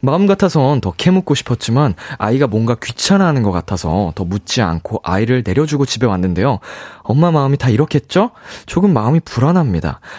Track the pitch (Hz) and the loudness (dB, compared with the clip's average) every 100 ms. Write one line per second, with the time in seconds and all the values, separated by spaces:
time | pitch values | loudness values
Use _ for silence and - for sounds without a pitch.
0 | 131 156 196 196 190 160 131 143 95 - | 0 0 2 2 2 2 2 0 -2 -2
1 | - 185 185 143 - 123 - 117 147 90 | 2 2 2 -2 -2 -6 0 2 2 -2
2 | - 131 107 127 139 104 113 120 - - | -10 -6 -2 0 2 0 0 -2 -6 -6
3 | - 196 185 143 104 90 - 95 85 82 | 0 2 4 2 0 -2 -4 -4 -2 -2
4 | 95 - 90 98 - - 98 82 - 107 | -2 -4 -4 -4 -4 -2 0 -2 -6 -8
5 | - 92 110 127 113 113 156 143 139 113 | -4 -2 0 0 0 0 0 0 -2 0
6 | 120 95 92 87 101 107 - - - - | 0 0 0 0 0 -2 -6 -18 -18 -18
7 | - 123 175 156 135 139 127 107 156 147 | -2 2 4 2 2 2 2 2 2 0
8 | - 180 226 - - - - - 202 143 | 0 0 0 -4 -20 -18 -6 0 2 2
9 | 107 160 - - 131 180 147 85 80 - | 2 0 0 0 2 2 2 0 -2 -8
10 | - | -14